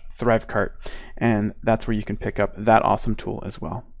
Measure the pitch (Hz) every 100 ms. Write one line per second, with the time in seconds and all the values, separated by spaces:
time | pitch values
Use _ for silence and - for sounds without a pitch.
0 | - - 120 110 - 107 - - - -
1 | - - 117 107 104 - 117 110 - 107
2 | 101 104 107 - 101 - 107 113 - 101
3 | 113 107 104 110 101 - 82 101 - -